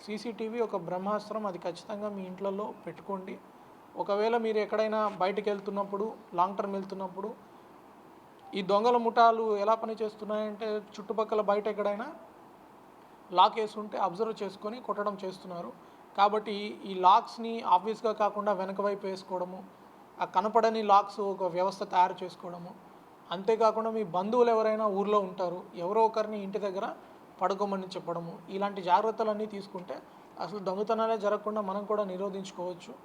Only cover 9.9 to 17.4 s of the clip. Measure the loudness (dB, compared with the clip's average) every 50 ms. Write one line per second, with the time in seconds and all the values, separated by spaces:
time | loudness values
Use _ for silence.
9.9 | -6 -4 -6 -6 -6 -8 -6 -4 -2 -2 -2 -4 -6 -6 -6 -4 -4 -4 -6 -10
10.9 | -16 -12 -8 -4 -2 -2 0 0 2 0 2 2 2 2 0 -2 -2 0 -2 -2
11.9 | -2 -2 -6 -8 -10 -14 -18 -20 -20 -20 -20 -20 -20 -20 -20 -20 -20 -20 -20 -20
12.9 | -20 -20 -20 -20 -20 -20 -10 0 4 6 6 6 4 0 -4 -4 -6 -8 -10 -6
13.9 | -4 -2 -2 0 0 -2 -4 -4 -4 -6 -8 -8 -8 -8 -10 -10 -10 -8 -6 -6
14.9 | -4 -2 -2 -4 -4 -4 -8 -8 -8 -10 -12 -12 -10 -10 -10 -10 -12 -16 -20 -20
15.9 | -20 -20 -20 -4 2 4 4 6 4 2 -2 -2 -4 -4 -4 -6 -8 -8 -8 -8
16.9 | 0 6 8 8 8 8 6 2 -8 -8